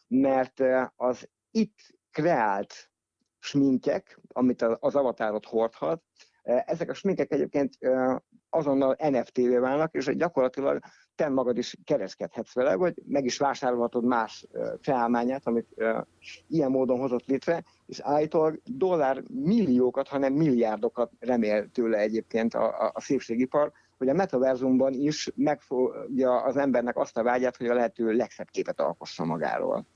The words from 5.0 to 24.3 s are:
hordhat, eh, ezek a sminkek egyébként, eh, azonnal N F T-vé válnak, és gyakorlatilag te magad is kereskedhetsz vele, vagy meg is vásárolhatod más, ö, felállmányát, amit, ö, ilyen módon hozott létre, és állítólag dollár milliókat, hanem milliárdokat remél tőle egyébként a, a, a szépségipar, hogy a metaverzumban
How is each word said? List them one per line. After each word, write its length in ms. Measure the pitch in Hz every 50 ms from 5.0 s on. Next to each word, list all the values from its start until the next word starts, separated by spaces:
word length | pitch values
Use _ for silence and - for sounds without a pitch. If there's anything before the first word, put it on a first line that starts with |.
| 139 123 - - 117 107 104 107 -
hordhat, 560 | - - 110 113 113 - - 147 151 165 165 _ _ _ _ - _ _ _
eh, 220 | - - 120 127 -
ezek 240 | - 160 170 170 -
a 40 | 139
sminkek 380 | - - 196 180 - 143 -
egyébként, 440 | 160 139 - - - 147 143 127 - -
eh, 360 | - 131 127 131 127 131 131 131 _ _ _ _ _ -
azonnal 460 | - 165 151 143 135 135 139 131 131 - 156 151
N 140 | 135 120 113
F 80 | -
T-vé 260 | - 127 123 123 127 120
válnak, 360 | 127 127 139 147 160 165 -
és 220 | 147 131 139 127
gyakorlatilag 640 | 135 156 175 - 139 127 127 - 139 135 143 143 143 - - - _ _ _ _
te 140 | - 165 147
magad 280 | 131 131 123 123 120 117
is 180 | 117 - - - -
kereskedhetsz 680 | - 151 127 95 92 - - 98 85 - 120 110 - -
vele, 220 | 123 127 147 180
vagy 180 | 190 180 175 165 - -
meg 200 | - 127 143 135
is 120 | 120 - -
vásárolhatod 680 | 147 139 123 - 143 123 123 120 120 117 - 123 113
más, 400 | 123 123 117 110 107 - - - -
ö, 220 | - 113 113 113 110 -
felállmányát, 680 | - - 135 123 117 117 123 120 120 123 131 139 - 120
amit, 200 | 117 117 110 _ -
ö, 220 | - 110 113 113 113 - _ _ _ - - - - _ -
ilyen 240 | - 165 143 131
módon 280 | 135 131 131 120 127 123
hozott 260 | 135 131 123 120 -
létre, 380 | - 135 131 - - 170 165 - _ _ _ _
és 140 | - - -
állítólag 600 | - - 143 151 156 151 - 170 156 160 156 - -
dollár 600 | - 123 135 190 185 180 160 143 131 135 135 - -
milliókat, 760 | - 127 139 170 220 240 196 147 123 123 127 123 - 135 139 -
hanem 260 | 139 139 139 131 135
milliárdokat 760 | 147 160 151 123 117 117 110 107 104 110 113 - 123 117 117 _ -
remél 500 | - 120 127 120 113 104 104 107 104 -
tőle 260 | - - 113 113 110 104
egyébként 560 | 107 110 107 110 - _ - 113 113 117 -
a, 320 | 117 113 110 - - 110
a, 60 | 107 -
a 80 | 107
szépségipar, 720 | - - 143 123 - - 117 117 127 127 - 147 147 151 - _ _ _ _ -
hogy 120 | 131 131
a 40 | 139
metaverzumban 800 | 175 196 185